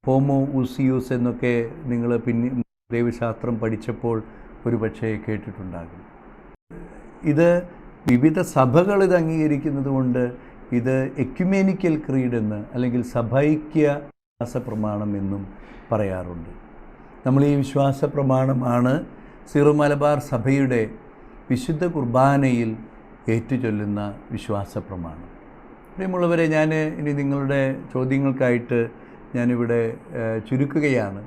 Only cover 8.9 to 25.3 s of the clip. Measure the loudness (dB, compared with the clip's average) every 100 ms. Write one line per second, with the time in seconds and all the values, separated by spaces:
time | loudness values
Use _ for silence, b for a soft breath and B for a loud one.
8.9 | 4 4 4 2 0 2 0 0 -2 -2
9.9 | 0 2 2 0 -4 B B -2 0 2
10.9 | 0 0 -4 -6 -2 0 4 2 2 0
11.9 | 0 0 0 0 0 -2 -4 -6 -2 -2
12.9 | -2 -2 -2 0 2 2 0 0 2 2
13.9 | 0 -8 _ _ _ -6 -6 -6 -4 -4
14.9 | -2 -4 -4 -4 -4 -8 -16 B B -4
15.9 | -2 0 -4 -8 -12 -14 -16 -20 -20 -20
16.9 | -20 -20 -6 0 4 4 2 0 0 0
17.9 | 0 -2 0 2 2 2 0 0 2 2
18.9 | 0 -4 B B B -2 4 6 6 2
19.9 | 2 2 0 -2 -2 2 2 2 2 -2
20.9 | -6 -20 -20 -20 -20 -4 -2 -2 -2 -2
21.9 | 0 2 4 6 6 4 2 0 -4 -12
22.9 | -20 -20 -10 -2 -2 0 -2 0 -2 -2
23.9 | -4 -6 -10 -10 -10 -4 -6 -4 -10 -10
24.9 | -10 -10 -12 -18